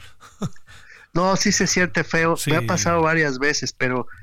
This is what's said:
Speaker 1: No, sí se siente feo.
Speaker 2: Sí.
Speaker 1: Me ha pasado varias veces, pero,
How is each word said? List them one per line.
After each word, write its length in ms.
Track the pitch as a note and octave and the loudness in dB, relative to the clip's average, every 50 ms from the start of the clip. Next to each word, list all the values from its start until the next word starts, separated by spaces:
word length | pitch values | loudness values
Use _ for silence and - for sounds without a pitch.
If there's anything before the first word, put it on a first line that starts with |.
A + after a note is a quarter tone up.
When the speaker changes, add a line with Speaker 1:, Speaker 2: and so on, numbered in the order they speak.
| - - - - - - - - G#3 - - - - - - - - - - - - _ - | -16 -20 -20 -20 -20 -20 -10 -8 -8 -8 -6 -10 -14 -18 -20 -20 -20 -20 -20 -20 -20 _ 0
Speaker 1:
No, 220 | E3 F3+ F#3+ G3 | 0 2 2 2
sí 160 | F#3 - G#3 | 2 2 0
se 140 | F#3 - G3 | 2 2 0
siente 380 | - - F#3 F3+ E3+ - F3 D#3+ | 0 2 0 0 0 0 -2 -2
feo. 320 | - - E3 E3 E3 E3 | 0 0 0 2 2 0
Speaker 2:
Sí. 140 | - - D3 | 0 0 0
Speaker 1:
Me 60 | D3+ E3 | 0 0
ha 40 | A#2 | 0
pasado 340 | D3 F#3 E3 - E3+ E3+ E3+ | 0 -2 0 0 2 2 2
varias 360 | D#3+ D#3 D#3+ E3 D#3 C#3+ C3 B2+ | 2 2 2 2 2 0 0 0
veces, 340 | C#3 D3 C#3+ - C3 A#2+ | 0 0 0 0 -4 -6
pero, 340 | - _ C3+ B2+ B2+ B2 A#2 - - - | -4 _ -2 0 0 -2 -4 -6 -10 -16